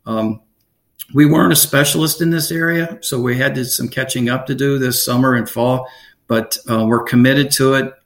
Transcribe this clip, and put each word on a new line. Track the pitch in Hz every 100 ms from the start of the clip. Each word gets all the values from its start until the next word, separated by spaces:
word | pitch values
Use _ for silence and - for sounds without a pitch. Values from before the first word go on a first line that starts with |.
| -
Um, | 110 110 110 _ _ _ _ _ - -
we | 139 147
weren't | 160 180
a | 165
specialist | - 143 147 165 156 -
in | 170
this | 165 151
area, | 165 165 170 165 208
so | - 131
we | 123 123
had | 135 135
to, | 123
some | - 120
catching | 131 131 127 120
up | 127 -
to | 123
do | 139 139
this | 127 123
summer | - 123 131 123
and | 110
fall, | 117 120 127 127 - - _ -
but, | 113 110 - -
uh, | 113 110
we're | 117
committed | - 123 127 135 143
to | - 135
it. | 135 131 -